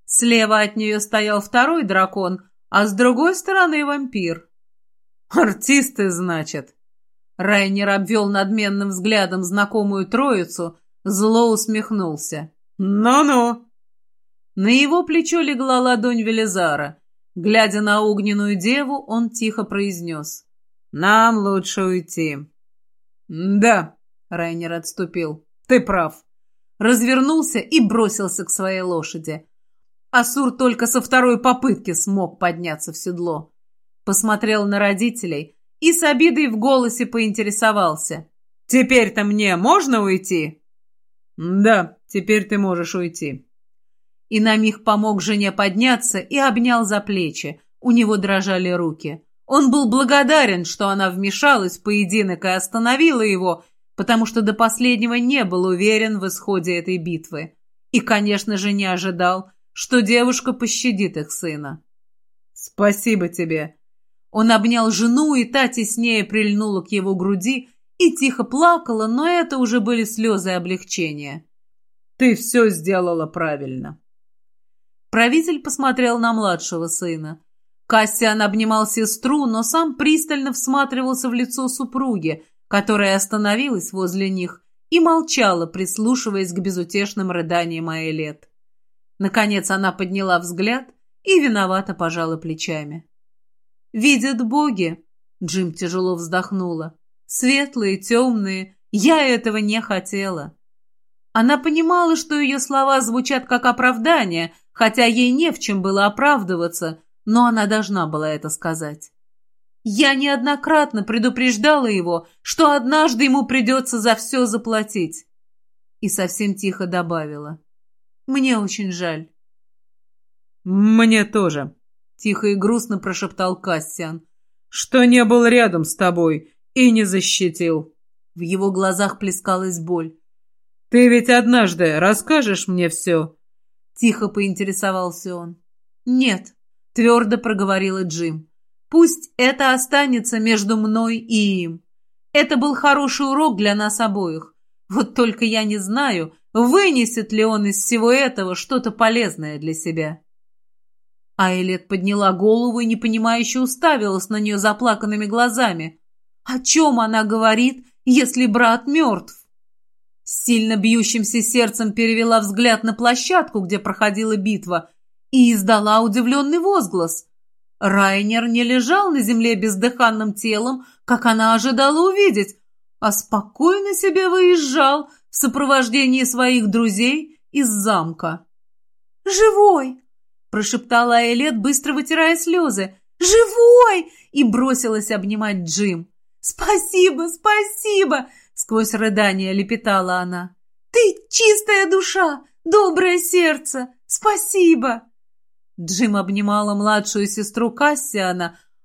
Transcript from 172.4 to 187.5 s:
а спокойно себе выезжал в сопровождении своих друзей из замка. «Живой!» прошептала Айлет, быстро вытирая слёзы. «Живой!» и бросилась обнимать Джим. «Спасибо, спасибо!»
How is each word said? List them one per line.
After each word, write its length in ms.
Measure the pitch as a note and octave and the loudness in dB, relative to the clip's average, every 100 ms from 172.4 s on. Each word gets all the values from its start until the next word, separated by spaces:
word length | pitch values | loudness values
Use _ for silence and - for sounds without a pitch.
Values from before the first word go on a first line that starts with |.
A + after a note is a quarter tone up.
| G3 - _ _ _ - | -2 -8 _ _ _ -4
а 100 | G#3+ | -2
спокойно 800 | G3+ - G#3 G3+ - D#4+ G4+ G4+ | -2 -2 -4 -4 0 2 2 -2
себе 340 | F4 G4 E4+ F#4 | -2 0 0 2
выезжал 800 | F#4 F4+ F4 C#4 C#4+ C4+ D4 D4 _ _ | 4 4 4 2 2 2 2 -4 _ _
в 60 | - | -4
сопровождении 880 | C4+ C4+ C#4 C4+ A#3+ C4+ C4 B3+ | -2 0 2 2 2 2 2 2
своих 440 | B3+ A#3+ B3+ B3 G#3+ | 0 0 2 2 2
друзей 720 | A3+ A3+ G3 A#3+ D4 D#4 _ _ | 0 0 0 0 -2 -6 _ _
из 180 | C#4+ B3 | -2 -2
замка. 800 | G#3 G#3 F#3+ D#3 D#3+ E3 F3 _ _ _ _ _ _ _ _ G4 | 0 0 0 -2 -6 -8 -8 _ _ _ _ _ _ _ _ -4
«Живой!» 800 | F#4+ A4 G4+ G#4 E4 C4 B3+ _ _ _ _ _ | 2 4 6 6 4 0 -8 _ _ _ _ _
прошептала 640 | G#3 G#3 A#3+ - A#3+ A#3+ A#3 | -6 -4 -4 0 2 4 4
Айлет, 420 | A#3 A#3+ D4+ A3+ | 2 0 0 0
быстро 360 | B3 C#4 D4+ | 0 -2 -2
вытирая 420 | C#4+ - D#4+ D#4+ E4 | -4 -2 2 2 2
слёзы. 580 | E4+ F4 D4+ G3+ F#3+ - _ - | 0 0 0 -2 -6 -10 _ -2
«Живой!» 920 | F4+ A4+ A4 A#4 A#4 B4 A#4 F#4 E4 - _ | 4 4 4 6 8 10 8 4 -2 -12 _
и 140 | - | 2
бросилась 640 | A3+ A#3+ C4 B3+ A#3 G#3+ G#3 | 2 2 0 0 -2 -2 -2
обнимать 580 | G#3 G3 G#3+ G#3+ G3 E3 | -4 -4 -4 -4 -4 -4
Джим. 400 | F3 G3+ E3+ F3 _ _ _ | -2 -2 -2 -8 _ _ _
«Спасибо, 920 | - - G4+ G4 - F#4 F4+ C#4 E4 | -10 -4 0 0 0 4 4 2 -6
спасибо!» 1000 | - G#4 | -2 0